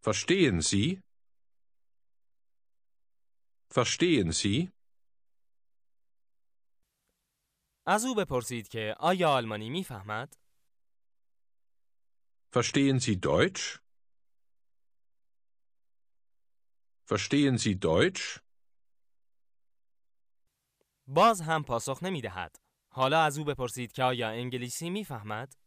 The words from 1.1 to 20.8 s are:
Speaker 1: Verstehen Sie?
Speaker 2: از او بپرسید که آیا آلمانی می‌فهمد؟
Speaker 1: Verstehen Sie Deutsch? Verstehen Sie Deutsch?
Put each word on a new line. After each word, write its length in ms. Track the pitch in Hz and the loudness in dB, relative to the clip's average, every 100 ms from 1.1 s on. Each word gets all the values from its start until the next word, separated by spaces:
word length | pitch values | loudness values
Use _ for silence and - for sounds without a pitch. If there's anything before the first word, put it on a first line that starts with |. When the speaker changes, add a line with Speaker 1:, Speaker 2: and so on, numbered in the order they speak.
| _ _ _ _ _ _ _ _ _ _ _ _ _ _ _ _ _ _ _ _ _ _ _ _ _ _ | _ _ _ _ _ _ _ _ _ _ _ _ _ _ _ _ _ _ _ _ _ _ _ _ _ _
Speaker 1:
Verstehen 640 | - 117 - 180 147 85 | 0 0 2 2 4 2
Sie? 400 | 80 101 110 180 _ _ _ _ _ _ _ _ _ _ _ _ _ _ _ _ _ _ _ _ _ _ _ _ _ _ _ _ _ _ _ - | 0 0 0 -2 _ _ _ _ _ _ _ _ _ _ _ _ _ _ _ _ _ _ _ _ _ _ _ _ _ _ _ _ _ _ _ 0
Speaker 2:
از 200 | 202 247 | 0 2
او 100 | 226 | -2
بپرسید 520 | 180 127 120 120 104 | 0 -2 -2 -8 -8
که 280 | 117 107 107 | -6 -6 -2
آیا 300 | 160 185 170 | 0 2 2
آلمانی 400 | 135 113 107 110 | 2 -2 -6 -6
می‌فهمد؟ 640 | 165 185 110 104 107 139 - _ _ _ _ _ _ _ _ _ _ _ _ _ _ _ _ _ _ _ _ _ | -8 -8 -12 -8 -8 -8 -16 _ _ _ _ _ _ _ _ _ _ _ _ _ _ _ _ _ _ _ _ _
Speaker 1:
Verstehen 480 | 127 117 143 139 131 | -2 0 2 2 2
Sie 160 | 123 95 | 0 -2
Deutsch? 640 | 76 78 170 185 - - _ _ _ _ _ _ _ _ _ _ _ _ _ _ _ _ _ _ _ _ _ _ _ _ _ _ _ _ _ _ _ _ - | 2 2 2 0 -10 -12 _ _ _ _ _ _ _ _ _ _ _ _ _ _ _ _ _ _ _ _ _ _ _ _ _ _ _ _ _ _ _ _ -4
Verstehen 520 | 104 - 143 143 123 | -2 2 2 4 2
Sie 180 | - 95 | 0 0
Deutsch? 640 | 82 82 160 190 - - _ _ _ _ _ _ _ _ _ _ _ _ _ _ _ _ _ _ _ _ _ _ _ _ | 2 4 2 0 -10 -12 _ _ _ _ _ _ _ _ _ _ _ _ _ _ _ _ _ _ _ _ _ _ _ _